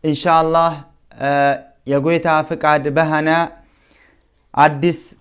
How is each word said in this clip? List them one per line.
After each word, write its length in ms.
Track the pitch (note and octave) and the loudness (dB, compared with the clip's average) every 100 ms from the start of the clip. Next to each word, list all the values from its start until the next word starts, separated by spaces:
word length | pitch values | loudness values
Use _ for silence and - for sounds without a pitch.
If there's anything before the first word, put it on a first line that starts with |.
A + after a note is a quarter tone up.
| D#3+ | -4
إن 80 | |
شاء 280 | C#3+ F3 E3 | -4 0 2
الله، 300 | D#3+ E3 E3 D3+ - _ _ | 2 2 0 -2 -16 _ _
آه، 500 | - C3+ C#3+ C#3+ C#3 - _ - | -8 -4 0 0 0 -8 _ -4
يقويتا 540 | C#3 C#3+ E3+ E3 D#3 | -2 0 0 0 0
فقاد 520 | D#3 E3 D#3 D3+ C#3+ | -2 -2 0 0 0
بهنا 580 | C#3+ D#3 D#3 D#3 E3 E3 - _ _ _ _ _ _ _ _ _ - | -2 0 0 0 0 -2 -8 _ _ _ _ _ _ _ _ _ 2
عدس 600 | D3+ C#3+ E3+ D#3+ - - | 2 4 -2 -2 -10 -20